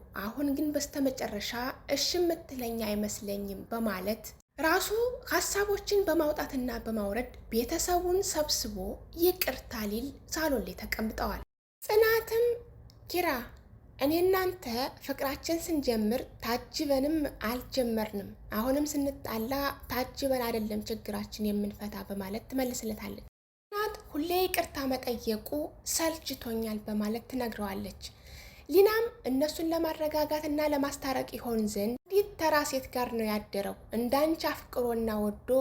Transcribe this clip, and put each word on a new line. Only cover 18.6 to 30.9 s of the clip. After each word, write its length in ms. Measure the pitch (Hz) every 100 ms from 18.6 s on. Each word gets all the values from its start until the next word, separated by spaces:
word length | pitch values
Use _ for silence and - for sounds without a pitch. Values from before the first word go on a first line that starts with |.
| 247 277 294
ስንጣላ 640 | 285 277 277 - 220 226 277 277 - -
ታጅበን 580 | 247 262 - 277 262
አይደለም 400 | 233 233 214 214
ችግራችን 640 | 214 220 - 202 208 - 214
የምንፈታ» 460 | 208 202 - 208 196
በማለት 420 | 196 196 190 220 -
ትመልስለታለች። 800 | 269 254 247 226 214 208 202 - - _ _ _
ጽናት 240 | 415 427 427 -
«ሁሌ 240 | 294 339 359
ይቅርታ 400 | 370 349 330 294 269
መጠየቁ 600 | 262 262 226 226 214 - 294 311 - -
ሰልችቶኛል» 880 | - 330 320 - 262 240 226 226 214
በማለት 460 | 214 208 208 226 -
ትነግረዋለች። 760 | 262 240 214 202 196 202 - - - - - - - -
ሊናም 360 | 330 403 440 466 -
እነሱን 420 | 247 262 302 320 330
ለማረጋጋትና 920 | 330 320 311 302 302 294 302 311 294 302
ለማስታረቅ 600 | 285 277